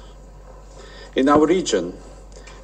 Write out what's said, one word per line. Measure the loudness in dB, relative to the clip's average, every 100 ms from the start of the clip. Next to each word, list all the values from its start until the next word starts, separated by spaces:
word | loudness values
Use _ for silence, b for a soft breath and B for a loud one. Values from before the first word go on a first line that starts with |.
| -20 -20 -20 -20 -20 -20 -20 B B B B B
In | 2
our | 4 4
region, | 2 0 -2 -4 -10 -18 -20 -20 B B B